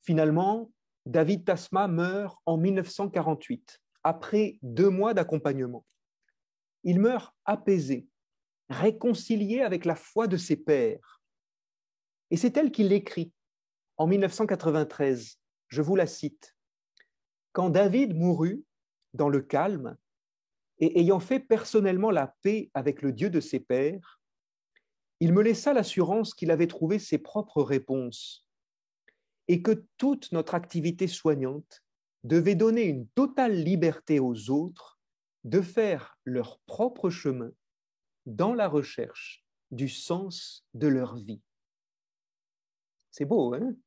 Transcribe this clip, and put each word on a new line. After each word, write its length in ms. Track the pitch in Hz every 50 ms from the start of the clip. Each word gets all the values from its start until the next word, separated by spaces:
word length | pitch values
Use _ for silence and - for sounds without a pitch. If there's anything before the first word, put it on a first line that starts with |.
Finalement, 720 | _ - 170 156 156 156 151 165 185 196 214 226 233 226 _ _ _ _ _ _ _
David 400 | 131 120 208 160 151 202 190 -
Tasma 440 | - 185 175 - - - 185 202 196
meurt 500 | 170 165 170 180 185 202 208 196 - _ _
en 100 | - 165
mille 180 | 160 165 190 196
neuf 140 | 190 175 180
cent 220 | - - 202 202
quarante-huit, 720 | - 180 160 160 156 151 - - 123 120 _ - - _ _ _ _ _ _
après 560 | 156 165 170 - - - 214 214 208 - - -
deux 260 | 127 117 113 180 196
mois 260 | 185 185 202 226 233
d'accompagnement. 680 | 190 170 170 160 156 - 151 139 135 131 123 123 117 _ _ _ _ _ _ _ _ _ _ _ _ _ _ _ _ _ _ _ _ _
Il 160 | 175 180 180
meurt 340 | 202 233 254 240 - - _ _ _
apaisé, 640 | - 208 208 - - 196 180 147 131 135 120 - _ _ _ _ _ _ _ _ _ _ _ _ _
réconcilié 880 | 135 127 156 214 220 220 - 240 233 175 - - 226 214 208 196 220 254 269
avec 220 | 220 180 170 180
la 120 | 170 165
foi 300 | - - - - 208 226
de 100 | 220 180
ses 200 | 170 - - 156
pairs. 640 | - - - 151 139 123 113 - - _ - - _ _ _ _ _ _ _ _ _ _ _ _ _ _ _ _ _ _ _ _ _ _ _
Et 60 | 170
c'est 200 | 170 - 247 254
elle 140 | 294 311 269
qui 140 | - - 214
l'écrit 480 | 196 196 208 202 - - - 165 170 _ _ _ _ _ _ _ _ _ _ _ _ _
en 100 | _ 156
mille 140 | 160 185 202
neuf 120 | 196 185 -
cent 140 | - 220
quatre-vingt-treize, 920 | 208 202 180 - 165 151 156 151 151 - - 147 139 131 120 113 110 - _ _ _ _ _ _ _
je 140 | - 139 156
vous 140 | 143 190
la 100 | - 175
cite. « 480 | - - - - 147 - _ - - _ _ _ _ _ _ _ _ _ _ _ _ _ _ _ _ _ _ _ _ _
Quand 180 | - 180 185
David 440 | 156 180 202 202 185 247 277 247 180
mourut 480 | 160 170 180 170 151 160 170 202 277 - _ _ _ _ _ _ _ _ _ _
dans 160 | 131 151 147
le 100 | 143 139
calme, 560 | 135 - - 139 156 196 208 160 131 113 117 - _ _ _ _ _ _ _ _ _ _ _ _ _ _ _ _
et 220 | 156 160 - 180
ayant 180 | 170 170 196 185
fait 220 | 175 - 262 269
personnellement 680 | 262 _ 220 220 220 - - 220 196 196 185 185 202 220
la 240 | 202 165 139 131 _ _ _
paix 280 | 196 208 220 196 - _
avec 260 | 139 135 147 139 -
le 120 | - 135 127
Dieu 180 | 107 131 127
de 100 | 175 165
ses 180 | 143 - - 131
pères, 640 | - _ 127 127 135 147 175 196 175 - - _ _ _ _ _ _ _ _ _ _ _ _ _ _ _ _ _ _ _ _ _
il 140 | 170 165 165
me 100 | 196 214
laissa 300 | 226 226 220 - 294 285
l'assurance 640 | 254 208 - - 190 180 160 190 220 226 220 -
qu'il 160 | - - 160
avait 160 | 165 156 170
trouvé 320 | 165 - - 160 160 196 214
ses 180 | - - -
propres 460 | 147 - - - 208 208 - - 156 139
réponses, 840 | 117 139 135 131 - 131 135 127 123 113 - - - - - _ _ _ _ _ _ _ _ _ _ _ _ _ _ _ _ _ _ _ _ _ -
et 140 | 175 175 180
que 240 | 226 220 220 220 _ _
toute 340 | _ - 269 285 277 - -
notre 240 | - 165 156 - -
activité 540 | 175 175 175 - 175 147 170 170 175 190 180
soignante 720 | 175 - - 160 151 139 131 131 135 147 165 _ - - _ _ _ _ _ _ _ _ _
devait 340 | 120 160 170 165 180 208
donner 260 | 170 214 226 226 233 233
une 260 | 185 147 131 - -
totale 440 | _ - 269 277 277 - 262 240 214
liberté 680 | 180 156 156 190 180 156 165 151 - _ - 156 143
aux 300 | 131 127 120 113 104 110
autres 500 | 135 147 160 185 175 - - - _ _ _ _ _ _ _ _ _ _ _
de 180 | 120 110 185 196
faire 560 | 175 - - 220 208 180 147 - - - _ _
leur 340 | 131 123 123 117 - - _ _
propre 420 | - - - 220 247 247 - - 185
chemin 440 | 170 - - 147 131 127 120 117 - _ _ _ _ _ _ _ _ _ _ _ _ _ _
dans 260 | 131 113 104 180 - 254
la 160 | 240 214 185
recherche 800 | 147 147 139 - - - 113 - - - - - - - _ _ _ _ _ _
du 180 | - 117 135 135
sens 800 | - - - - 175 175 190 190 170 - - - - - _ _ _
de 140 | 117 127 151
leur 280 | 139 131 127 120 110
vie. » 240 | 123 104 101 113 101 _ _ _ _ _ _ _ _ _ _ _ _ _ _ _ _ _ _ _ _ _ _ _ _ _ _ _ _ _ _ _ _ _ _
C'est 140 | _ - 147
beau, 300 | 139 220 226 139 120 123
hein ? 200 | 135 214 262 226 - _